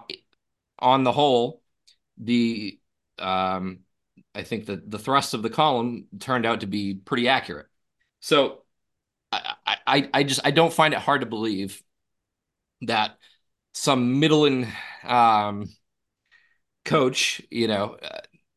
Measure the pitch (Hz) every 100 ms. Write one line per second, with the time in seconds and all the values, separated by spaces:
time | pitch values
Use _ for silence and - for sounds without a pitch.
0 | - - _ _ _ _ _ - 127 135
1 | 127 135 147 123 123 - _ _ _ _
2 | _ - 113 120 117 107 104 - _ _
3 | _ - 95 95 95 92 92 92 _ _
4 | _ _ _ 104 - 113 107 95 - 107
5 | 120 139 139 120 113 117 151 127 120 117
6 | - 101 - 127 113 113 104 104 101 98
7 | - 127 120 131 - 71 - _ _ _
8 | _ _ - 151 131 - _ _ _ _
9 | _ _ - 104 - - - 101 - 139
10 | 135 139 143 131 139 143 165 165 156 117
11 | - 139 117 110 110 98 98 - _ _
12 | _ _ _ _ _ _ _ - 117 113
13 | 107 - _ _ _ _ _ - - 131
14 | 123 135 156 151 147 131 117 104 - -
15 | - 123 117 107 104 104 104 _ _ _
16 | _ _ _ _ _ _ _ _ - 156
17 | 131 131 - - - 117 113 104 107 -
18 | 73 - - _ _